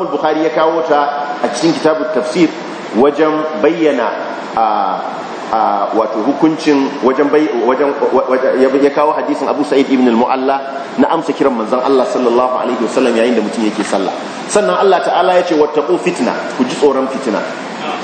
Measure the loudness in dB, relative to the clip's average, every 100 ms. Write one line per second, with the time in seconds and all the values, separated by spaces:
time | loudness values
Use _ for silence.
0 | 0 -2 0 0 0 2 0 0 0 0
1 | 0 -2 -6 -6 -6 -2 0 0 0 0
2 | -2 -2 -2 2 0 0 -12 -12 -4 2
3 | 2 4 0 0 -4 0 0 2 2 2
4 | -2 -4 -6 -8 -6 0 0 2 0 -2
5 | -6 -8 -10 -10 -4 0 0 0 0 0
6 | 0 -2 -2 2 2 2 2 2 0 0
7 | 0 2 2 2 2 0 0 2 0 0
8 | 0 0 0 0 0 2 2 4 2 2
9 | 0 0 -2 -4 -2 -2 0 2 2 4
10 | 4 4 2 0 0 -2 -4 -8 -6 0
11 | 2 0 -2 0 0 0 -2 0 2 2
12 | 2 0 2 2 2 0 -2 -2 -2 0
13 | 2 2 2 2 -2 -2 -2 -2 -2 -2
14 | -2 -6 -8 -10 -2 0 2 2 4 4
15 | 2 2 2 2 2 2 2 0 0 0
16 | -2 -2 -2 -2 -6 -4 -4 2 2 2
17 | -2 -4 -2 -2 -4 -8 -10 -10 -8 -8